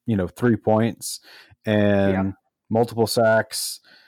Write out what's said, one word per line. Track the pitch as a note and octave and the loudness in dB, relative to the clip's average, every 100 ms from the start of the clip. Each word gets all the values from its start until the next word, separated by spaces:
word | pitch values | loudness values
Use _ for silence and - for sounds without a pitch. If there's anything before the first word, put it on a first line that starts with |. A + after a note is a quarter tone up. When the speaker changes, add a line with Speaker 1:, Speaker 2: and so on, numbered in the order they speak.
Speaker 1:
you | - G#2 | -4 -4
know, | F2 | -4
three | - B2 G#2+ | -2 0 0
points | - G#2+ A2+ - - - - - - _ | 2 2 0 -4 -12 -14 -16 -20 -20 _
and | - G#2+ G#2 G2+ G2 | -2 2 4 2 2
Speaker 2:
Yeah. | F#2+ F#2+ F#2+ _ _ - | 0 -4 -8 _ _ -4
Speaker 1:
multiple | A2 A#2+ A2 A2 | -2 0 0 -2
sacks, | - A2+ A2 G#2+ - - - _ - | 2 2 2 -2 -6 -10 -12 _ -20